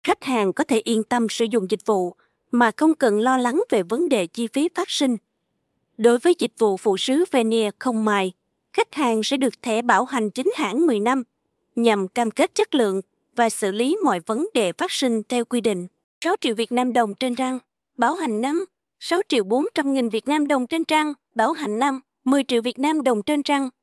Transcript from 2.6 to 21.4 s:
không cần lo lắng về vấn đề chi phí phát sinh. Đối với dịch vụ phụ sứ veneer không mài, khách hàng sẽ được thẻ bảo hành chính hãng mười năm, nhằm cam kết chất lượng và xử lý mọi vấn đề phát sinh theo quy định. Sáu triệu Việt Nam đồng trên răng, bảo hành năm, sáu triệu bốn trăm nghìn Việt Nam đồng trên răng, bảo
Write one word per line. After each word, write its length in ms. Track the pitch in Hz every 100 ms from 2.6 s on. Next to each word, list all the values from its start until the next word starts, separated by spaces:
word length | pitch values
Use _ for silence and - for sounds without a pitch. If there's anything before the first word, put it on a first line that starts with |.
| 233 -
không 180 | 311 311
cần 240 | 247 208
lo 180 | 240 262
lắng 260 | 247 285 480
về 140 | 233
vấn 260 | 175 233 339
đề 180 | 240 170
chi 200 | - 233
phí 220 | 269 330 -
phát 140 | 403
sinh. 280 | - 277 226 _ _ _ _ _ _ _ -
Đối 200 | 226 240
với 180 | 339 349
dịch 120 | 240 -
vụ 200 | 220 190
phụ 200 | 220 190
sứ 260 | - 277 359
veneer 420 | 269 226 226 208 -
không 260 | 262 226 214
mài, 260 | 202 190 - _ _ _
khách 200 | - 453
hàng 300 | 277 254 220
sẽ 140 | 214 269
được 240 | 254 -
thẻ 200 | 247 220
bảo 240 | 240 202 254
hành 240 | 262 214
chính 220 | 254 302 494
hãng 300 | 202 233 330
mười 140 | 214
năm, 240 | 214 262 240 _ _ _ _ -
nhằm 320 | 233 208 185
cam 240 | - 226
kết 240 | - 311 -
chất 200 | 427 294
lượng 260 | 214 190 - _ _ -
và 140 | 226
xử 220 | - 202
lý 260 | 202 254 403
mọi 160 | 311 185
vấn 280 | 165 220 381
đề 180 | 254 190
phát 180 | - 359
sinh 300 | - 262 226 208
theo 160 | 247 233
quy 160 | 240
định. 260 | 220 185 180 _ _ _
Sáu 140 | 330 392
triệu 140 | 277 214
Việt 160 | 226
Nam 220 | 247 254
đồng 200 | 240 220
trên 200 | 196 254
răng, 260 | 240 262 254 _ _ _ -
bảo 160 | 233
hành 280 | 349 311 214
năm, 240 | 262 330 381 _ _ _
sáu 220 | - 349 -
triệu 140 | 262
bốn 220 | 190 240 381 -
trăm 180 | 277
nghìn 160 | 269 233
Việt 180 | 214 -
Nam 200 | 302 285
đồng 200 | 277 247
trên 160 | 330 330
răng, 260 | 311 302 285 _
bảo 160 | 233